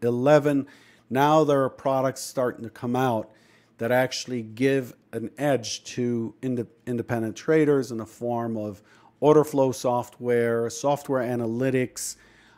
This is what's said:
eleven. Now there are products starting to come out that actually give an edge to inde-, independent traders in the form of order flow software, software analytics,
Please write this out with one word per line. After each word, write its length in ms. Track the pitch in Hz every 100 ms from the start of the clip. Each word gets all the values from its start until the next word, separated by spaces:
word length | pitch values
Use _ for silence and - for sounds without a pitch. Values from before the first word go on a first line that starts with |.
eleven. 680 | 120 123 135 151 147 143 135 - _ _ _
Now 320 | 123 147 156
there 220 | 147 139
are 60 | 131
products 500 | - 139 135 131 127
starting 420 | - - 123 -
to 80 | 113
come 240 | - 123
out 380 | 123 131 110 - _ _ _ _ _
that 120 | 113
actually 520 | 123 131 - - 123
give 520 | 110 110 135 135 120 - _
an 180 | 113 113 -
edge 440 | 147 123 107 -
to 500 | - - 120 120 113 -
inde-, 260 | 131 120 110 _ -
independent 480 | 120 - 120 110
traders 560 | - - 160 147 139 120
in 80 | 113
the 80 | 107
form 500 | - 120 117 117 110
of 240 | 104 95 _ _ _ _
order 240 | 143 151
flow 260 | 143 139 131
software, 1000 | 123 127 120 120 - 120 120 117 117 117
software 520 | - 139 139 - 131
analytics, 920 | 120 120 113 117 131 127 123 - - - _ _ _